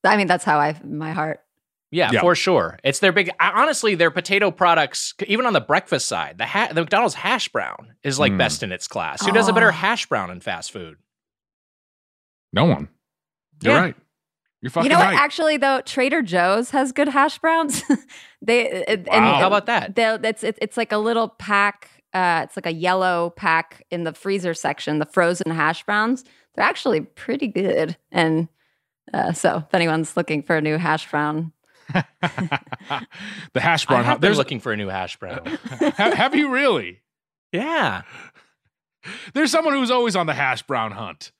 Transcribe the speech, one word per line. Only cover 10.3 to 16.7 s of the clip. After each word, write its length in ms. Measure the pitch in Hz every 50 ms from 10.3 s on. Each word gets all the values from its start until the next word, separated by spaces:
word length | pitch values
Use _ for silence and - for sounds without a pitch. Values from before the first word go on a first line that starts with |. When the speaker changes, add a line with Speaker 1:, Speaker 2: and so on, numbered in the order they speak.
Speaker 2:
in 100 | 90 87
fast 320 | - - 92 85 80 -
food? 240 | - 104 87 80 76 _ _ _ _ _ _ _ _ _ _ _ _ _ _ _ _ _ _ _ _ _ _ _ _ _ _ _ _ _ _ _
Speaker 3:
No 120 | - 95 147
one. 240 | 170 120 - 113 - _ _ _ _ _ _ _ _ _ _ _ _ _ 151
You're 120 | 156 233 285
Speaker 2:
Yeah. 60 | 285
Speaker 3:
right. 160 | 190 170 - _ _ _ _ _ _ _ _ _ _ _ _ _
You're 100 | - 127
fucking 200 | - 170 226 277
Speaker 1:
You 60 | 311
know 20 | 339
what? 60 | - -
Speaker 3:
right. 60 | 185 -
Speaker 1:
Actually, 360 | 285 294 - - 320 311 302
though, 260 | 285 277 277 269 254
Trader 400 | - - - 269 254 269 - 330
Joe's 480 | 254 180 175 180 175 185 196 220 247 -